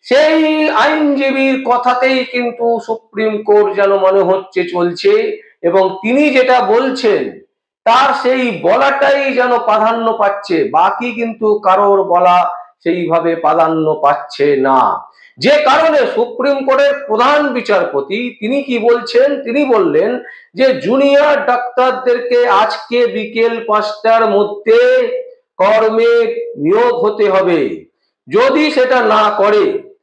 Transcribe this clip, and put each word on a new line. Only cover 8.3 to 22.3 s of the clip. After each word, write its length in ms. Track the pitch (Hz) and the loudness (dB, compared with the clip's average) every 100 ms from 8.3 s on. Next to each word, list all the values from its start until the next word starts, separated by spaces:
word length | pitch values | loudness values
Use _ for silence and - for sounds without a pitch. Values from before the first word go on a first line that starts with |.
| 254 247 180 175 | 0 -2 -2 0
বলাটাই 560 | 240 277 277 277 277 269 240 | 2 0 0 0 0 0 0
যেন 140 | 247 240 233 | 0 0 0
প্রাধান্য 400 | 220 220 226 226 214 | 0 0 0 -2 0
পাচ্ছে, 360 | 202 202 - 165 135 151 | -2 -2 -4 -2 0 0
বাকি 320 | 185 - 240 220 | 0 -2 -8 -6
কিন্তু 300 | 233 220 214 208 190 | -8 -2 -2 0 2
কারোর 340 | 190 202 196 185 | 2 4 2 2
বলা 240 | 175 180 180 - - - _ | 2 4 2 0 -6 -16 _
সেইভাবে 500 | 165 180 160 165 165 165 | -4 -4 -2 0 0 -2
প্রাধান্য 420 | 151 165 160 160 156 151 | 0 0 0 0 -2 0
পাচ্ছে 420 | 143 147 - - 143 139 135 | 0 0 -6 -2 0 2 2
না। 140 | 131 110 - - _ - - | 2 2 -2 -10 _ -20 -4
যে 100 | 190 294 302 | 2 2 2
কারণে 320 | 302 320 302 240 | 2 2 2 0
সুপ্রিম 420 | - 233 - 262 277 269 | -2 -4 -2 -2 -2 0
কোর্টের 260 | 269 285 277 - | 2 0 -2 -4
প্রধান 320 | 220 254 294 285 247 | 0 2 2 0 -4
বিচারপতি 640 | - 202 170 139 139 208 247 233 | -2 -2 0 -4 -6 -8 -8 -8
তিনি 180 | 214 277 277 | -6 -4 -4
কি 80 | 240 226 | -2 0
বলছেন, 400 | 233 233 240 277 277 226 | 0 0 0 0 -2 -4
তিনি 160 | 262 269 | -2 0
বললেন 360 | 220 175 151 208 247 - - _ 175 | 0 2 0 0 -4 -10 -20 _ 0
যে 80 | 262 - | 0 0
জুনিয়র 520 | 185 269 277 277 294 285 - | -2 0 4 4 2 0 0
ডাক্তারদেরকে 880 | 247 - - 254 254 247 247 240 | -2 -4 -2 -2 0 -2 -2 0